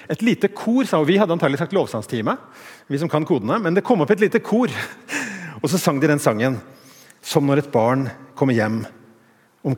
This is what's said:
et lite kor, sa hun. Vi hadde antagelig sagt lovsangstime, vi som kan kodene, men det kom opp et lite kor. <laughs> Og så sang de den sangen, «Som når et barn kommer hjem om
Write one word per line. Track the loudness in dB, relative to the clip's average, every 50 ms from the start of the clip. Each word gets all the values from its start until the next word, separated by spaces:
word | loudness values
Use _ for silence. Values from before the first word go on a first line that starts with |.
| -10 -8 -6
et | -2 0
lite | 0 2 2 0 -2 -2
kor, | -4 -4 0 0 0 0 0
sa | 0 2
hun. | 2 2
Vi | 4 2
hadde | 2 2 0
antagelig | 0 0 0 0 -2
sagt | -4 -2 -2
lovsangstime, | -2 -2 -2 -4 -8 -6 -6 -4 -2 -2 -2 -4 -4 -8 -16 -20 -20 -20 -20 -20 -20 -10 -8
vi | -4 -4
som | -2 -2
kan | -2 -2 0 0
kodene, | 0 0 0 0 -2 0
men | 0 0 0
det | 2 2
kom | 2 2 2 4
opp | 2 2
et | 2
lite | 2 2 2 0 0
kor. | 0 0 2 2 0 -2 -6 -8 -10 -12 -18 -14 -10 -10
<laughs> | -8 -8 -10 -10 -12 -14 -14 -8 -6
Og | -2 -2
så | 0 0
sang | 2 0 2 2
de | 4 2
den | 2 4
sangen, | 2 2 2 2 2 0 0 -2 -6 -14 -20 -20 -20 -20 -20 -20 -20 -20 -20 _ -8
«Som | -2 0 2 2 4
når | 2 2
et | 0 0
barn | 0 2 2 2 2 0 -2 -4 -8 -12 -18 -20 -4
kommer | 0 0 2
hjem | 2 2 2 0 -2 -4 -6 -10 -14 -20 -20 -20 _ _ _ _ _ _ _ _ _ _ -6
om | -4 -4